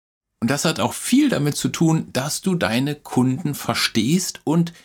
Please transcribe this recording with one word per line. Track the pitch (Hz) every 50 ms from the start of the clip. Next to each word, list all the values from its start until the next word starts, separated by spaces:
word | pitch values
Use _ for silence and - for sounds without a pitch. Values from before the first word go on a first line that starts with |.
| _ _ _ _ _ _ _ _
Und | - 117
das | 135 143 -
hat | 165 156 -
auch | - 120
viel | - - - - - 269 302 269
damit | - - 143 147 139
zu | - - 131
tun, | - - 175 160 160 160 - -
dass | - 123 135 147 - -
du | - 190 185
deine | 170 170 92 110 120 135 147 147
Kunden | - - - - 131 123 131 127 131 - 147 139
verstehst | - - - 117 - - - - 113 101 123 165 190 - - - - _
und | - 156 170 170 170 - -